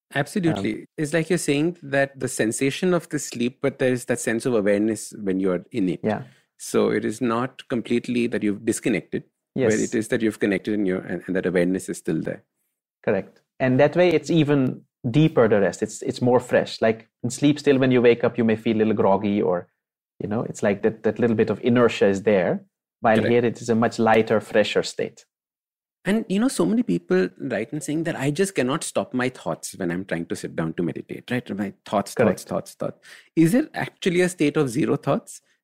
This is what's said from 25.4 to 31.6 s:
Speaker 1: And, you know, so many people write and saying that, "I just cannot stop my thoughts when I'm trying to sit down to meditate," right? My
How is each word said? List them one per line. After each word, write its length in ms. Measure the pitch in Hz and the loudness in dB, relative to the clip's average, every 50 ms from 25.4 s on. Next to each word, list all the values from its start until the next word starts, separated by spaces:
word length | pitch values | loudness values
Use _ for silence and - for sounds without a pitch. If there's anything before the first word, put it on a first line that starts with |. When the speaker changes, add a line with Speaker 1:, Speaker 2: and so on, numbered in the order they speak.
| _ _ _ _ _ _ _ _ _ _ _ _ - | _ _ _ _ _ _ _ _ _ _ _ _ -4
Speaker 1:
And, 220 | 180 202 226 214 - | -2 -2 -2 0 -2
you 120 | 185 202 | -2 0
know, 80 | 233 269 | 0 0
so 180 | - - 175 | 0 0 0
many 160 | 170 214 240 | 2 2 0
people 480 | 233 - 175 175 - - 180 185 185 180 - - | 0 0 -2 -2 0 0 0 0 0 0 -4 -8
write 320 | - 135 117 98 113 - | -8 -6 -4 -4 -4 -4
and 120 | 151 151 - | -8 -8 -6
saying 200 | - 143 160 160 | -4 -4 -4 -2
that, 100 | 170 - | -4 -4
"I 160 | - 135 147 | -2 -2 -2
just 240 | 147 147 196 190 - | 0 0 -2 -2 0
cannot 280 | - 127 123 139 156 - | -2 -2 0 -2 -4 -4
stop 300 | - - - 98 - - | -4 -4 -4 -4 -2 -2
my 160 | 123 123 127 | -2 -2 -2
thoughts 460 | 127 - - 85 80 - - - - - | -4 -6 -8 -8 -8 -6 -8 -14 -10 -6
when 140 | 95 87 | -6 -4
I'm 120 | 85 90 95 | -4 -6 -6
trying 200 | - 90 82 85 - | -6 -6 -6 -6 -6
to 80 | 104 | -8
sit 200 | - - 76 69 | -8 -8 -10 -6
down 180 | - 80 82 80 | -6 -6 -6 -4
to 100 | - 87 | -4 -4
meditate," 460 | 80 69 - - - - 62 - - | -4 -4 -8 -10 -12 -14 -14 -8 -6
right? 180 | 120 123 - - 107 | -6 -6 -6 -6 -6
My 180 | 98 | -6